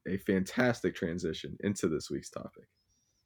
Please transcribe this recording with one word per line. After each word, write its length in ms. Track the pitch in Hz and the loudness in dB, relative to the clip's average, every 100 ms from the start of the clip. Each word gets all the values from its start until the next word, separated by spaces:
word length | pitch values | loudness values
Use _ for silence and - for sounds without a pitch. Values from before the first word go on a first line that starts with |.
| - | -4
a 80 | 92 | -2
fantastic 800 | - 95 92 - 127 117 87 - | 2 2 2 2 2 4 0 0
transition 600 | 87 87 85 80 71 - | -2 -2 -2 -4 -6 -2
into 260 | 101 98 87 | -2 2 0
this 200 | 76 - | 0 -2
week's 200 | 69 - | -6 -6
topic. 340 | - - - - _ _ _ _ _ | -10 -10 -16 -20 _ _ _ _ _